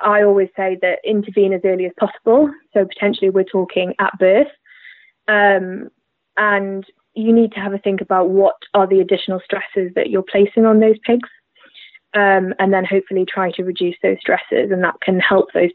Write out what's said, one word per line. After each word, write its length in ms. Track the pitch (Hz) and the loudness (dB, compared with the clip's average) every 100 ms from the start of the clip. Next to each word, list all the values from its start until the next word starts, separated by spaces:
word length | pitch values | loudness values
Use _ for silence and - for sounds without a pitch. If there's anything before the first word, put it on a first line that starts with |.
I 220 | 208 208 | 0 2
always 260 | 202 196 185 - | 2 2 0 -4
say 200 | 190 185 | -6 -4
that 180 | 180 - - | -4 -4 -4
intervene 480 | 214 202 202 196 | -4 -2 0 0
as 80 | 185 | 0
early 220 | 190 185 180 | -2 -2 -4
as 60 | - | -4
possible. 500 | 202 - 226 254 294 - _ | -6 -4 0 2 2 -4 _
So 120 | 208 190 | -2 -2
potentially 440 | - 202 - 190 | -2 -4 0 0
we're 140 | 190 | 0
talking 500 | 190 190 185 185 180 - | 0 -4 -4 -4 -4 -4
at 180 | 196 196 | -4 0
birth. 280 | 185 214 285 - _ _ - - _ _ - | 2 4 2 -4 _ _ -20 -20 _ _ -2
Um, 640 | 208 202 196 185 185 - _ _ _ _ - | 2 2 2 -2 -10 -14 _ _ _ _ -4
and 480 | 214 202 196 196 - _ _ | 0 0 -4 -8 -12 _ _
you 200 | 226 220 | -4 2
need 180 | 233 220 | 4 2
to 60 | 202 | -2
have 140 | 202 | -8
a 40 | 196 | -6
think 220 | 202 190 | -4 -4
about 300 | 196 190 180 | -2 0 2
what 260 | 269 196 - - | 2 2 0 -2
are 140 | 311 190 | 0 2
the 120 | 190 | 2
additional 400 | 180 185 - 185 | 2 -2 -4 -8
stresses 500 | - 202 - 196 180 185 | -8 -10 -6 -6 -4 -4
that 140 | - | -4
you're 140 | 196 | -4
placing 420 | 185 202 202 - 220 | -2 0 2 2 4
on 140 | 214 | 4
those 180 | 220 214 - | 4 2 0
pigs. 240 | 240 - _ _ _ _ - - _ _ | -2 -2 _ _ _ _ -20 -20 _ _
Um, 400 | 208 202 190 185 185 | 0 2 2 0 -2
and 120 | 190 | 0
then 140 | 190 185 | 0 0
hopefully 400 | 196 - 190 185 | -2 -2 -4 -2
try 240 | - 185 | -4 -4
to 120 | 175 | -4
reduce 340 | 185 175 175 175 | -6 -4 -6 -2
those 140 | 190 190 | -2 -2
stresses, 500 | - 180 - - 202 | -2 -4 -2 -2 -2
and 100 | 180 180 | -2 -2
that 100 | - | -2
can 180 | - 185 | -2 0
help 300 | - 190 - | 2 2 0
those 180 | - 175 | 0 -2